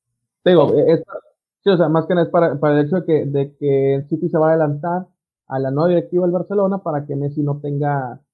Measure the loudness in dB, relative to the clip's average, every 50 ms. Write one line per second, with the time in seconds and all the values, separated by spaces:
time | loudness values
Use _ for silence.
0 | _ _ _ _ _ _ _ _ 2 4 6 6 4 4 2 2 2 2 2 0
1 | -2 -8 -16 -18 _ _ _ _ _ _ _ _ 0 2 2 2 2 2 2 0
2 | 0 0 0 0 0 2 2 2 2 2 0 0 0 2 2 2 2 0 -2 -2
3 | 0 0 0 0 0 -2 -2 -2 -2 -4 -6 -4 -2 0 2 2 2 2 0 -2
4 | -2 -4 -6 -4 -4 -2 0 2 2 2 2 2 2 0 -2 -4 -4 -4 -4 -6
5 | -6 _ _ _ _ _ _ _ _ -8 -6 -4 -4 -2 0 0 2 2 2 2
6 | 0 0 -2 0 0 0 0 -2 -4 -2 -2 0 0 0 -2 -4 -4 -4 -6 -6
7 | -6 -6 -6 -4 -4 -4 -4 -4 -4 -4 -4 -6 -6 -6 -4 -2 -2 -2 -2 -4
8 | -4 -8 -10 -14 _ _